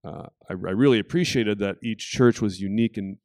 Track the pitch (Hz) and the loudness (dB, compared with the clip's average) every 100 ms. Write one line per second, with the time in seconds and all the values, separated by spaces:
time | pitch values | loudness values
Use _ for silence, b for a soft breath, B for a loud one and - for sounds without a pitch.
0 | 80 82 - _ - 92 92 98 139 113 | -14 -14 -16 _ -12 -8 -4 2 4 4
1 | 98 170 180 131 107 104 101 92 117 107 | 2 -2 0 0 -2 -2 -4 -4 -8 -10
2 | - - 120 - 104 90 98 107 113 110 | -8 4 4 4 -4 -4 -4 -2 -2 -2
3 | 98 101 | -10 -12